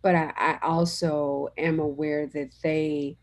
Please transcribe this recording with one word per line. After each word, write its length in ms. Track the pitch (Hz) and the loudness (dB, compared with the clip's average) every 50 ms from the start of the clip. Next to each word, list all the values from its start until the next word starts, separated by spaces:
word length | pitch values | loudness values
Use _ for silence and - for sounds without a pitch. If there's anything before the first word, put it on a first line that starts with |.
but 140 | - 196 180 | 6 6 4
I, 180 | 165 160 151 - | 4 4 0 -2
I 220 | - 110 156 156 - - | 0 0 0 0 0 0
also 840 | 160 165 165 170 170 - - - 165 151 147 147 143 139 139 143 143 _ | 0 2 2 2 2 0 -2 -2 0 0 0 0 0 -2 -2 -4 -6 _
am 220 | - 151 165 160 160 | -2 -2 0 0 0
aware 460 | 151 147 139 139 156 151 147 147 151 | 0 -2 -2 -2 -2 -2 0 -2 -2
that 240 | 139 - 147 143 131 - _ - | -4 -6 -8 -8 -8 -10 _ -2
they 540 | 160 156 156 156 156 151 147 143 143 147 _ | 0 0 0 0 0 -2 -2 -4 -6 -8 _